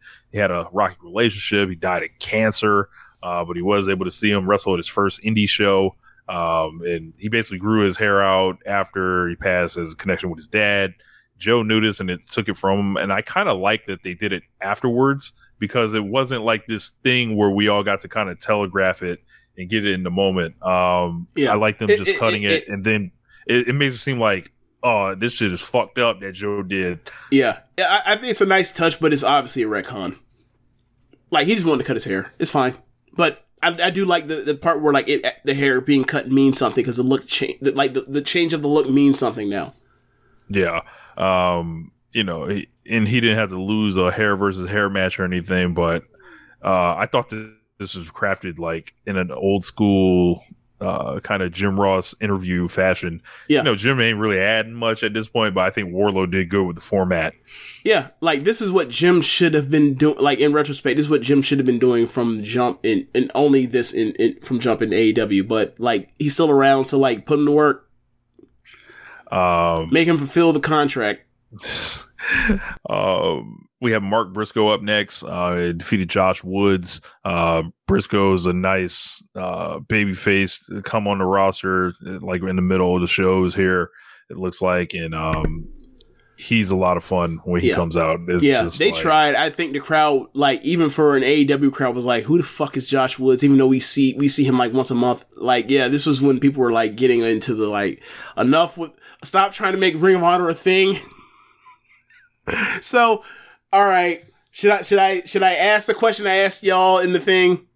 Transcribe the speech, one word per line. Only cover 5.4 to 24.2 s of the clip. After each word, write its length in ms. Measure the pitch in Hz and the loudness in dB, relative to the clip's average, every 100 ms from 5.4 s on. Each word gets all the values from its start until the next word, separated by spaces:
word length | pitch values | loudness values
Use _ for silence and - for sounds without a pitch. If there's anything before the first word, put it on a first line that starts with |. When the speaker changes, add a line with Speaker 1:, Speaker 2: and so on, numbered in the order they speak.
| 104 | 0
Speaker 1:
show. 480 | - 101 98 95 - _ _ - | 0 2 2 0 -4 _ _ -10
Um, 520 | 90 82 82 80 82 85 | -6 -2 -2 -2 -6 -6
and 260 | 85 80 - | -6 -8 -12
he 100 | 107 | -6
basically 300 | 117 107 92 | -4 -4 -6
grew 260 | 104 110 | 0 2
his 120 | 101 92 | 2 0
hair 260 | 104 101 | 0 2
out 360 | 98 95 95 90 101 | 2 2 0 -4 -4
after 640 | 101 95 98 92 90 87 | -4 -4 -4 -2 -2 -4
he 80 | 85 | -4
passed 400 | 98 90 85 87 | -2 0 -2 -6
as 160 | 82 | -10
a 40 | 82 | -8
connection 340 | 95 87 90 | -6 -4 -6
with 80 | 80 | -10
his 100 | - | -6
dad. 460 | 110 104 101 95 - _ _ _ - | -2 0 0 -4 -8 _ _ _ -8
Joe 260 | 107 120 | 0 0
knew 180 | 110 110 | 2 0
this 180 | 110 98 | 0 -2
and 80 | 95 | -6
it 120 | 87 - | -8 -8
took 220 | - 107 | -6 -6
it 80 | 95 | -2
from 220 | 95 98 | -2 0
him. 180 | 101 98 | -2 -4
And 160 | 98 | -4
I 100 | 98 | -4
kinda 300 | - 185 196 | -4 -4 -2
like 320 | 95 95 110 - | -2 -2 -2 -4
that 160 | 92 | -10
they 120 | 90 | -10
did 180 | 87 104 | -6 -6
it 120 | 90 - - | -6 -10 -10
afterwards 720 | 98 104 127 120 135 139 - - _ - | -6 -4 -2 2 2 0 -6 -12 _ -10
because 360 | 104 127 110 | -4 -2 -2
it 100 | 110 | -2
wasn't, 400 | 101 123 127 127 | -2 -2 -2 -2
like, 220 | 110 113 - | -2 -2 -4
this 240 | 107 - - | -8 -10 -4
thing 340 | 131 127 117 104 | 0 0 0 2
where 140 | 104 | 2
we 180 | 98 104 | 2 2
all 140 | 101 | 0
got 180 | 101 98 | 0 -4
to 80 | 95 | -6
kinda 260 | 113 98 87 | -6 -6 -6
telegraph 680 | - 104 98 95 95 87 | -2 -2 0 0 0 -2
it 180 | 90 82 _ _ _ - | -6 -8 _ _ _ -16
and 100 | 90 | -6
get 160 | 110 | -2
it 80 | 101 | -2
in 100 | 92 | -2
the 60 | 90 | -2
moment. 440 | 90 98 92 82 - | 0 0 0 -4 -6
Um, 640 | 92 92 90 90 87 85 87 | -2 0 2 0 -2 -6 -8
Speaker 2:
Yeah. 180 | - 131 | -2 0
Speaker 1:
I 40 | 104 | 2
like 220 | 107 104 | 0 0
them 120 | 107 | 0
Speaker 2:
It, 80 | - | 0
Speaker 1:
just 140 | 92 | 0
Speaker 2:
it, 60 | - | -2
Speaker 1:
cutting 260 | 113 107 | 0 0
Speaker 2:
it, 80 | 101 | 0
Speaker 1:
it, 100 | 98 | -2
Speaker 2:
it 40 | - | -4
Speaker 1:
and 160 | 101 | -6
then 260 | 101 107 92 _ _ - - | -2 -2 -4 _ _ -12 -2
it, 220 | 123 120 | 0 0
it 40 | |
makes 200 | 139 139 | 0 -2
it 40 | 117 | -2
seem 200 | - 123 | -6 -2